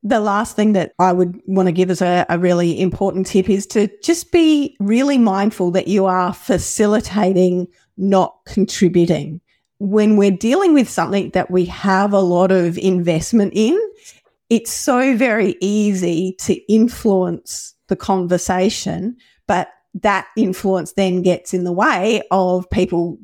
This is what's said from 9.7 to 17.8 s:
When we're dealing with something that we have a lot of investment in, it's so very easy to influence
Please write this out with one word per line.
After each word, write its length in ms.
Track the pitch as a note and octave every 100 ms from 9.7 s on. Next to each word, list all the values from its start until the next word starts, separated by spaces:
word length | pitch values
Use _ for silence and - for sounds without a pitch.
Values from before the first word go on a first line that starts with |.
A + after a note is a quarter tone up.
| _
When 400 | G3+ G#3+ G#3+ G#3+
we're 140 | G3+
dealing 420 | F#3+ A3 C#4+ G4
with 160 | D4+ A3+
something 400 | - E3 G3 E3+
that 200 | F#3 -
we 140 | F3+ F3
have 480 | - G3 F#3+ G3+
a 60 | G3+
lot 320 | F#3 F3 F#3
of 280 | F#3+ E3+ E3+
investment 760 | F#3+ F#3 F3 D#3+ E3 A#3 G3+
in, 260 | F#3+ A3 F4+ A4 - - - _ _ _
it's 220 | A#3 -
so 440 | - - B3 C4 A#3+
very 400 | B3+ G#3+ G3+ F3
easy 760 | F#3+ G#3 G#3 F#3+ F3 E3 F#3 F#3
to 160 | - F#3 -
influence 1040 | A3 A#3 - A3+ F#3+ F3+ E3+ - - - _